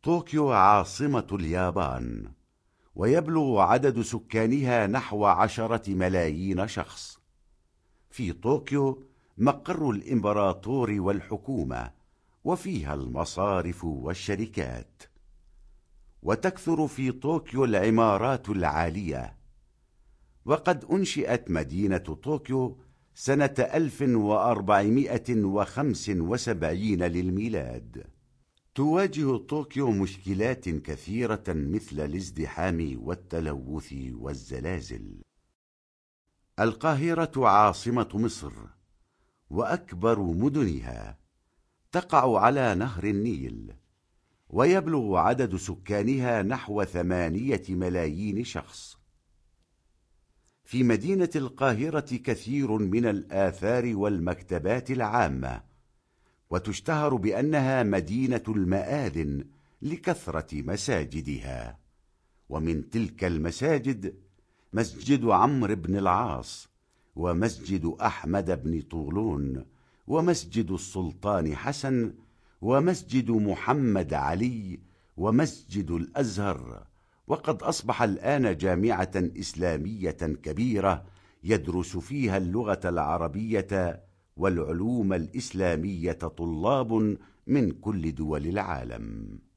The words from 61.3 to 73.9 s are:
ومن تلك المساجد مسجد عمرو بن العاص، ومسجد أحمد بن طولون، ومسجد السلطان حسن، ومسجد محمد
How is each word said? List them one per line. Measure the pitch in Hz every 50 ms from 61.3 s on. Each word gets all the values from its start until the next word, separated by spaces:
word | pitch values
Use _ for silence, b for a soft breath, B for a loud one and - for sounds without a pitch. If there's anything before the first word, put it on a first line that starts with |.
| 71 58 - 65 64 60 57 58 58 - _ _ _ _ _ _ _ _ _ _ _ _ _ _
ومن | - 78 78 82 80 76 73 -
تلك | - 113 113 90 - - 95
المساجد | 90 85 76 78 85 82 - 123 156 156 139 117 135 131 104 95 90 - - - _ _ _ _ _ _ _ _ _
مسجد | - 107 117 - - - - 123 143 131 113
عمرو | 117 101 90 107 127 143 131 113 92 85
بن | 90 80 82 95
العاص، | 101 98 92 87 98 120 107 73 64 - - - - - _ _ _ _ _ _ _ _ _ _
ومسجد | - 82 87 85 85 107 117 - - - 78 98 92 78 82 - -
أحمد | 110 113 - - - - 90 101 92 87 90 73
بن | 64 80 82 78
طولون، | 71 - - 82 76 69 80 101 110 110 80 71 71 67 65 65 64 b b b b b b b b
ومسجد | - 123 160 165 175 170 165 - - - 113 110 85
السلطان | 95 87 - - - 95 90 80 - - - 101 104 92 80 78 76
حسن، | 71 - 127 143 143 - 135 131 123 117 107 - b b b b b b b b b
ومسجد | - 107 127 139 156 180 185 - - - - 131 117 101
محمد | 117 110 107 101 90 - - - 131 147 135 117